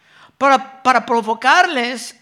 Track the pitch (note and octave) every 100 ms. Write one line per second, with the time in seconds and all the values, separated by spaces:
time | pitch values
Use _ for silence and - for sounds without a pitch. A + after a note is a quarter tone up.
0 | _ _ - - C#4 C4 - - B3+ A#3+
1 | A#3 A#3 G#3 A3 B3+ E4 F4+ C#4+ A#3+ B3
2 | - -